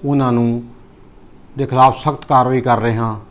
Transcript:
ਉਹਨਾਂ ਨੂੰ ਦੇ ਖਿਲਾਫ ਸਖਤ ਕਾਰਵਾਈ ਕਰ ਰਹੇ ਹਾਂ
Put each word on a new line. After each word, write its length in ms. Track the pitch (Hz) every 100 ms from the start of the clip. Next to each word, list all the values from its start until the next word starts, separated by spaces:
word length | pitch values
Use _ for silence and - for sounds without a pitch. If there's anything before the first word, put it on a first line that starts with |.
| 143
ਉਹਨਾਂ 260 | 143 131
ਨੂੰ 320 | 120 117 120 120 - - - - - - - - -
ਦੇ 80 | 135
ਖਿਲਾਫ 320 | 127 131 123
ਸਖਤ 280 | 156 139 -
ਕਾਰਵਾਈ 360 | 131 127 131
ਕਰ 160 | 123 117
ਰਹੇ 180 | 117 113
ਹਾਂ 240 | 117 107 -